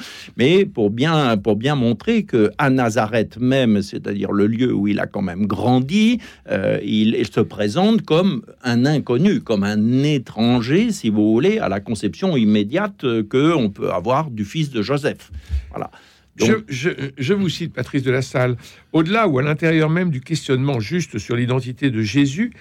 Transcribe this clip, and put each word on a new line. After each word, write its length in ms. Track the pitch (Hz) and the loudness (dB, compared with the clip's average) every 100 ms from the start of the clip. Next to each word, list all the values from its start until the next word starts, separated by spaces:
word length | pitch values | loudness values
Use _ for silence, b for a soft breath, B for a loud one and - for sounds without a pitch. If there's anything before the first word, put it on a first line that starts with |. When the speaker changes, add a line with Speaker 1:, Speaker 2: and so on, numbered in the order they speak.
| B B B - | B B B 0
Speaker 1:
mais 300 | 127 190 196 | 4 4 2
pour 240 | - 104 | 0 0
bien, 480 | 113 156 156 135 110 | 2 0 2 2 2
pour 200 | 101 107 | 0 0
bien 180 | 127 147 | 0 0
montrer 480 | 117 113 - 226 | 0 0 0 0
que 260 | - 123 104 - | 2 2 2 2
à 140 | 139 | 2
Nazareth 640 | 131 117 110 107 117 101 113 | 2 2 0 0 0 -2 -2
même, 460 | 127 135 120 104 | 0 2 4 2
c'est-à-dire 480 | 98 113 104 101 95 | 0 -6 -6 -6 -2
le 160 | 98 104 | 0 2
lieu 260 | 113 123 | 2 0
où 140 | 107 101 | 0 0
il 120 | 98 | 0
a 60 | 92 | -2
quand 160 | 104 | -4
même 240 | 95 87 104 | -4 -2 -2
grandi, 720 | 98 107 127 131 202 220 247 B B - | -2 2 2 2 2 2 2 B B -6
euh, 300 | 98 101 104 | -2 0 -2
il, 300 | 104 107 107 | 0 0 2
il 140 | - - | 2 -2
se 140 | - | -2
présente 600 | 107 - 104 123 208 226 | -2 -2 -2 0 2 0
comme 400 | - 156 190 131 - - | 2 2 2 -2 -8 -10
un 200 | 120 120 | -2 2
inconnu, 580 | 135 147 - 120 196 160 | 2 0 0 2 2 2
comme 220 | - 107 | 0 -2
un 380 | 101 107 110 127 | 0 0 2 2
étranger, 920 | 147 143 - - 117 123 113 170 240 | 2 0 -4 -2 2 2 2 2 2
si 200 | - 113 | 0 -2
vous 200 | 104 104 | 2 4
voulez, 280 | 113 175 214 | 4 2 0
à 100 | 95 | -2
la 120 | 98 | -4
conception 540 | 98 110 104 - 190 143 | -4 -4 -4 -4 -2 2
immédiate, 680 | 107 107 104 160 208 202 | 4 2 2 -2 -4 -4
euh, 180 | 131 113 | -2 -2
que 320 | 101 131 151 | 0 2 2
on 160 | 165 107 | 2 0
peut 220 | 101 101 | -2 -4
avoir 400 | 90 90 131 160 | -4 0 -2 -2
du 120 | 110 | -6
fils 280 | 101 160 147 | -6 -4 -4
de 100 | 120 | -2
Joseph. 500 | 101 139 139 - - - B B B | -2 -2 -2 -6 -12 -16 B B B
Voilà. 220 | - - b b b b - | -10 -10 b b b b -2
Speaker 2:
Donc 260 | 110 220 - | 2 0 -2
Speaker 3:
Je, 200 | 131 160 | -4 -4
je, 200 | - 135 - | -4 -8 -6
je 160 | 123 | -2
vous 160 | 202 185 | 0 0
cite 240 | - 160 | -4 -8
Patrice 300 | - 120 147 | -8 -6 -4
de 80 | 127 | 0
la 100 | 127 | -2
Salle. « 360 | 131 135 127 123 B B B | -2 -2 -2 -2 B B B
Au-delà 340 | 160 165 220 214 | 0 2 2 2
ou 120 | 131 | 2
à 40 | |
l'intérieur 460 | 147 151 165 165 156 | 0 0 2 2 2
même 220 | 165 180 | 2 0
du 100 | 131 | -2
questionnement 580 | - 160 - 131 139 127 | -4 -4 -2 0 0 -2
juste 380 | 104 117 - 107 | -2 -4 -4 -6
sur 180 | - 120 | -4 -2
l'identité 540 | 120 131 123 123 143 | 0 0 -4 -4 -2
de 120 | 110 | 0
Jésus, 500 | 110 135 139 147 240 - | 0 2 2 0 -4 -6